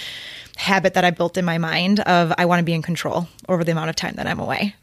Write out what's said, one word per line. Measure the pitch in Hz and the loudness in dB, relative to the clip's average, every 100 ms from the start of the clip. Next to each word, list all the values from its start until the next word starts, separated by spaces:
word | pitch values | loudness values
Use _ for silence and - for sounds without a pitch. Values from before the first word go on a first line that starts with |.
| - - - - - - | -14 -14 -16 -18 -16 -6
habit | - 190 185 185 | 0 2 4 4
that | 180 | 2
I | |
built | 170 170 185 | 2 0 0
in | 175 | 0
my | 165 | 0
mind | 165 160 185 208 | 0 0 2 2
of | - 175 165 - | 4 4 4 2
I | 175 | 2
wanna | 175 | 2
be | 165 | 2
in | 165 | 0
control | 160 165 - - 170 - - | -2 -4 -2 -4 -4 -8 -2
over | 180 | 0
the | 170 | 0
amount | 160 160 | -2 -2
of | - | -4
time | 160 - | -6 -6
that | 143 | -6
I'm | - | -4
away. | - - 208 - | -4 -2 -4 -4